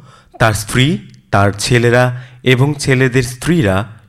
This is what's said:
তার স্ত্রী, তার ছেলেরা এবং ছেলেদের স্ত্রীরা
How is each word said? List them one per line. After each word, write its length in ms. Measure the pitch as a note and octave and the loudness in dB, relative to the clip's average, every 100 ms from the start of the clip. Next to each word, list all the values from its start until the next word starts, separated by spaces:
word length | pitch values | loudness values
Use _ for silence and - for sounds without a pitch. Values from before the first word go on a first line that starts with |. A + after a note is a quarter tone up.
| - - _ - | -20 -20 _ -2
তার 140 | A2+ | 0
স্ত্রী, 440 | G2+ - B2 C3+ G3 - - - | 0 -2 -2 0 -2 -8 -20 -4
তার 200 | G2+ G2+ | 0 0
ছেলেরা 680 | G2 - B2 A#2 A#2+ B2+ B2 - - | 0 0 2 4 2 2 -2 -12 -6
এবং 300 | - B2 C#3 | 0 2 2
ছেলেদের 500 | D3 - C3 C3 B2 | -2 -2 0 2 0
স্ত্রীরা 600 | B2 - - F3 G#2 F#2+ G#2+ - | -2 -4 -2 0 0 0 -4 -12